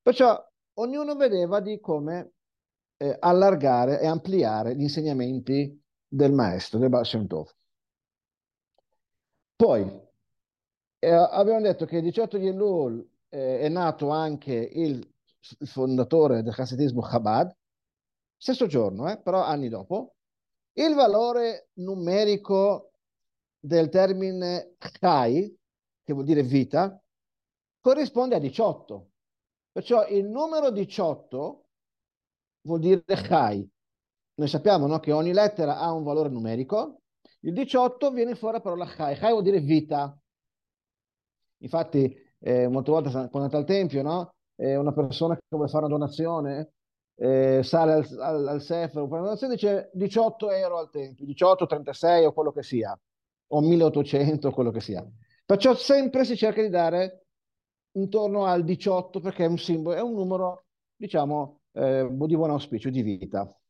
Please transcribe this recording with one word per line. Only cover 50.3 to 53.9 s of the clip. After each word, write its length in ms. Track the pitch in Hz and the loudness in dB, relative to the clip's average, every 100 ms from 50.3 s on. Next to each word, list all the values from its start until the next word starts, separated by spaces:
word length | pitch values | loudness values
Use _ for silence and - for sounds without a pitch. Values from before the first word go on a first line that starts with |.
| 220 214 | 0 -4
euro 260 | 190 185 170 | -2 -2 -4
al 120 | 160 | -6
tempio, 360 | 147 135 131 143 | -10 -10 -12 -14
diciotto, 400 | 139 180 185 165 | 2 4 6 2
trentasei 600 | 147 143 135 170 170 156 | -2 -6 0 4 6 6
o 80 | |
quello 180 | 147 151 | 4 -2
che 120 | 143 | -4
sia, 340 | 127 123 104 87 _ _ _ _ _ | -4 -4 -4 -10 _ _ _ _ _
o 140 | 151 | 2
milleottocento 880 | 156 170 160 | 4 6 4